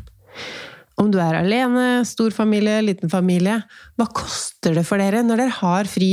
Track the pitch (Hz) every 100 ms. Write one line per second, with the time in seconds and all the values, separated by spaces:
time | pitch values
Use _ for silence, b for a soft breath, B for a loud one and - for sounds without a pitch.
0 | - - B B B B B B B -
1 | 208 190 165 160 175 226 254 247 247 247
2 | 240 - 226 202 214 208 208 214 214 185
3 | 165 190 180 180 185 226 - B B -
4 | 226 - - - - - 180 165 165 202
5 | 196 214 233 226 262 - 185 180 202 -
6 | 185